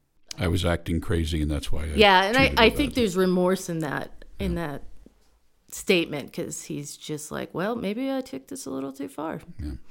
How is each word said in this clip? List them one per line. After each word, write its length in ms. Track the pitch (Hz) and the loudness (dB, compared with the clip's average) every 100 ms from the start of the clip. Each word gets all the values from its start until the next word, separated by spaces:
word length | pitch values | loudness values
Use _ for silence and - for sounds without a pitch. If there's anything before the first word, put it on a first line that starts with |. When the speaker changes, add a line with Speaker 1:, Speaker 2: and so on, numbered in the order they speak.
| _ _ _ - | _ _ _ -2
Speaker 1:
I 100 | 87 | 0
was 180 | 90 85 | 2 2
acting 340 | 85 - 82 | 0 0 -2
crazy, 400 | - 87 78 82 | 0 0 2 0
and 80 | 76 | 0
that's 220 | 73 - | 0 2
why 120 | 71 | 0
I 100 | 78 214 | 2 6
Speaker 2:
Yeah, 280 | 202 185 196 | 8 8 6
and 120 | 247 | 4
I, 100 | 269 | 4
Speaker 1:
treated 120 | - | 6
Speaker 2:
I 100 | 226 | 6
Speaker 1:
her 60 | 226 | 6
Speaker 2:
think 140 | 277 | 0
Speaker 1:
badly. 100 | 254 | 2
Speaker 2:
there's 120 | 220 175 | 2 2
remorse 520 | 185 180 180 185 - | 4 4 4 2 -2
in 100 | 165 | -4
that, 460 | 151 139 - - - - | -4 -4 -6 -12 -14 -6
in 160 | 196 170 | -4 -2
Speaker 1:
Yeah. 120 | 160 | -4
Speaker 2:
that 160 | 143 - - - _ _ _ _ _ - | -8 -10 -14 -18 _ _ _ _ _ -16
statement, 640 | - - 185 165 147 - | -6 2 2 2 -4 -8
'cause 300 | - - 151 | -8 -8 -8
he's 340 | - 147 143 - | -8 -8 -10 -12
just 340 | - 151 - | -10 -8 -8
like, 220 | 143 127 | -8 -6
"Well, 220 | - 196 233 | -4 -4 -2
maybe 360 | 190 214 269 | -4 -4 -4
I 100 | 269 | -4
took 260 | 254 269 269 | -6 -12 -12
this 180 | 269 269 | -12 -8
a 60 | |
little 200 | 269 277 | -8 -8
too 140 | 269 277 | -8 -10
far." 340 | 285 311 170 - - | -8 -8 -8 -10 -10
Speaker 1:
Yeah. 120 | 76 - - | -8 -10 -14